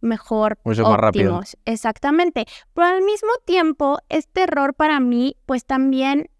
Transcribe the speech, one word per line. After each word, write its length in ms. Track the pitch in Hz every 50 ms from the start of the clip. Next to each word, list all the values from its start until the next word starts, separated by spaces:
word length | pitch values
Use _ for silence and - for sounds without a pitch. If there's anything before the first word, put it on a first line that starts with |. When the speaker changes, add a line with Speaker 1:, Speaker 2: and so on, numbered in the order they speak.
Speaker 1:
mejor, 580 | - 226 226 220 - - 226 220 214 214 214 _ _
Speaker 2:
Mucho 200 | 233 220 208 226
más 140 | 220 220 208
rápido. 320 | 220 220 202 208 - - 175 175
Speaker 1:
óptimos. 200 | 190 - - _ _
Exactamente. 800 | - 226 220 - 233 214 - - 277 294 320 349 349 - 247 214 - - - - _ _
Pero 140 | - 339 349
al 140 | 359 370
mismo 280 | 381 392 427 415 - 427 466 494 _
tiempo, 540 | - 349 370 339 320 302 _ 294 277 277 - _ _
este 340 | - 311 294 _ _ 381 370
error 300 | 359 320 285 277 277 269
para 240 | _ 311 311 302 285
mí, 360 | 254 247 240 240 247 269 - _ _
pues 200 | - 269 254 -
también 640 | _ 269 262 269 269 269 262 262 269 277 285 311 - _ _